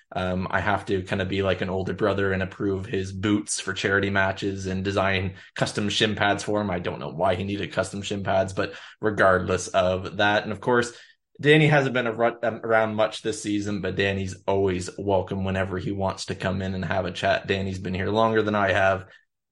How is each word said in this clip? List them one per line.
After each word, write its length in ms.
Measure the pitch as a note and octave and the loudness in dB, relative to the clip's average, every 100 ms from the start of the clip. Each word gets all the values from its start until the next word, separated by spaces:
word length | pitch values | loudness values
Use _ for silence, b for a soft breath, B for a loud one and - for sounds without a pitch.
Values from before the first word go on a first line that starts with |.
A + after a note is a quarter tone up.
| B | B
Um, 360 | F2+ F#2 F#2 F#2+ | -6 -2 -2 -2
I 100 | F#2+ | 0
have 280 | F#2+ G2 - | 0 -2 0
to 160 | F#2+ | -4
kind 180 | F2+ G2+ | -2 -2
of 80 | F#2 | -2
be 140 | G2 | 0
like 180 | F#2+ F2+ | 0 0
an 80 | F#2+ | -2
older 240 | F#2+ F#2+ | -2 -4
brother 400 | F#2 G#2+ G2 G2 | 0 0 2 0
and 80 | F#2+ | 0
approve 460 | F#2 - G2+ F#2+ G2 | -4 -4 -2 -2 -2
his 240 | G2 F#2+ | -4 -4
boots 480 | G2 G#2 G#2 - - | -4 0 0 0 -6
for 140 | - | -6
charity 360 | F#2+ G#2 G2 G2 | -2 0 2 2
matches 560 | G2 F#2+ G2 G#2 G2 F#2+ | 2 0 0 -4 -4 -4
and 180 | F#2 | -4
design 520 | G2 G2 F#2+ F#2+ F#2+ F#2+ B | -2 0 2 0 -2 -6 B
custom 340 | - A#2+ - G2+ | -4 -2 -2 -2
shin 260 | - A2 G2+ | 2 0 2
pads 280 | G2+ G2 | 2 0
for 160 | - G#2 | 0 -2
him. 120 | G#2 | 0
I 80 | F2+ | -2
don't 180 | F2 B1+ | -4 -6
know 140 | C#2+ | -8
why 240 | C#2+ F#2+ F#2 | -2 0 0
he 80 | |
needed 300 | G2 G2+ F2+ | -2 -6 -4
custom 280 | - F#2 G2+ | -4 -4 -4
shin 220 | G2 G2+ | -6 -4
pads, 300 | G2 G2 F#2+ | 0 0 0
but 200 | G2 F#2+ B B B | -2 -4 B B B
regardless 680 | G#2+ G2+ G2 F#2 F#2 F#2 - | -2 4 6 6 2 -2 0
of 500 | F#2+ F#2 F#2 F#2+ F#2 | 2 2 0 -4 0
that. 240 | G#2 G#2+ | 2 2
And 100 | G#2+ | 0
of 100 | G2 | -6
course, 300 | - A#2+ A#2 B B B _ - | 2 2 2 B B B _ -2
Danny 280 | D3 D#3 D3 | 6 6 8
hasn't 260 | D3+ C3 | 6 4
been 140 | A#2+ A#2 | 0 0
a 40 | |
rut-, 320 | A2 A#2 A#2 | 2 0 2
um, 180 | A#2 A2 | -2 -2
around 320 | A2+ A2 A2 G#2+ | 2 2 4 2
much 260 | G#2+ - | 0 0
this 220 | A2+ G#2 | -4 -4
season, 380 | G#2+ G#2 G2+ G#2 | -2 -2 -2 -4
but 140 | F#2 F#2+ | -4 0
Danny's 400 | G2 G2 F#2+ F#2+ - | 0 0 -4 -6 -2
always 420 | G2 G2 F#2 F2+ - | 2 2 0 -4 -6
welcome 480 | G2+ F#2+ F#2 G2 F#2+ | 0 0 0 -2 -2
whenever 320 | F#2+ F#2+ F#2 | 0 -2 -4
he 140 | F#2 | -4
wants 340 | G2 F#2+ - - | -2 -2 -4 -6
to 100 | F#2+ | -4
come 280 | F#2+ F#2+ | -2 -2
in 100 | F#2+ | -4
and 100 | F#2+ | -4
have 220 | F#2 G2 F2+ | -2 -2 -2
a 60 | |
chat. 340 | F2+ G2 F#2 - | -2 0 0 0
Danny's 320 | G2 G2 F#2 | -2 -2 -4
been 160 | G2 | -4
here 160 | F#2 G2 | -4 0
longer 320 | G#2+ A2+ A2 | 2 4 4
than 140 | G#2 G#2 | 2 2
I 160 | G2 | 2
have. 340 | G2 F#2+ F#2+ - b b _ _ | 4 4 2 -4 b b _ _